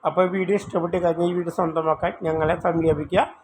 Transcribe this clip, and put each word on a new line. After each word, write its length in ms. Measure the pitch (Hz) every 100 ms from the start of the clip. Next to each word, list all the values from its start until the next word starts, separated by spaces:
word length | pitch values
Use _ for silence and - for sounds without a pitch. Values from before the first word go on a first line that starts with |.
| 160
അപ്പോൾ 160 | 156 185
വീഡിയോ 220 | 190 185 202
ഇഷ്ടപ്പെട്ട് 360 | - 185 170 180
കഴിഞ്ഞാൽ 220 | 170 165 175
ഈ 20 | 175
വീട് 140 | 170 -
സ്വന്തമാക്കാൻ 560 | 170 160 160 151 175 - 165
ഞങ്ങളെ 280 | 160 156 170
സമീപിക്കുക. 580 | 180 165 160 147 151 185 285 -